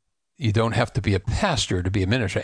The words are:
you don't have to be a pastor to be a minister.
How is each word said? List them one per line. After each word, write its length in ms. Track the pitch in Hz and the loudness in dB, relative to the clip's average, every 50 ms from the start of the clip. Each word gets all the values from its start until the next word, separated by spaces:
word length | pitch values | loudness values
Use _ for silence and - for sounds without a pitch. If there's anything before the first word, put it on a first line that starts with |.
| _ _ _ _ _ _ _ | _ _ _ _ _ _ _
you 140 | - 143 110 | -4 -2 0
don't 200 | 101 117 113 117 | 2 2 2 2
have 200 | 107 113 117 - - | 2 0 0 0 -2
to 80 | 113 | -2
be 120 | - 107 98 | 0 0 0
a 60 | 95 | 0
pastor 640 | - - - - 214 196 151 107 - - 101 90 87 | 0 -2 -2 0 0 0 0 0 -2 -2 -2 -2 0
to 80 | 92 | 0
be 100 | 98 101 | 0 0
a 60 | 95 | 0
minister. 340 | 92 120 131 107 98 - 120 | 2 0 0 0 -2 -2 -4